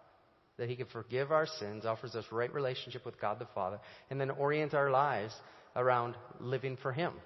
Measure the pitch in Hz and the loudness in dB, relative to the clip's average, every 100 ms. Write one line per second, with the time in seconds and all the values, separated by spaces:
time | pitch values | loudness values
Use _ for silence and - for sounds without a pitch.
0 | - _ _ _ _ - 120 127 123 113 | -20 _ _ _ _ -6 -6 -4 -6 -8
1 | 110 123 139 156 156 - 104 107 110 113 | -4 -2 2 2 2 -2 -6 -4 -2 -2
2 | 123 110 101 113 123 143 131 127 - 123 | -4 -8 -4 -2 0 0 -2 -2 -8 -10
3 | 120 - 107 107 120 - 92 101 - - | -10 -4 -2 -2 -4 -4 -4 -4 -12 -20
4 | - 135 135 139 143 151 151 147 139 131 | -6 -2 -2 2 2 2 2 4 6 6
5 | 143 117 110 - - - - 123 127 123 | 6 2 -2 -8 -16 -20 -6 2 4 4
6 | 120 110 - - 120 131 131 131 139 131 | 2 -4 -12 -10 -4 -2 -2 -2 -2 0
7 | 170 - | -2 -4